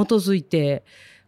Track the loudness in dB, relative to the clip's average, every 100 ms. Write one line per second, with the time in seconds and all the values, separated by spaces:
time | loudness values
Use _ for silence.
0 | 2 0 0 -2 -2 -2 0 -4 _ -20
1 | -20 _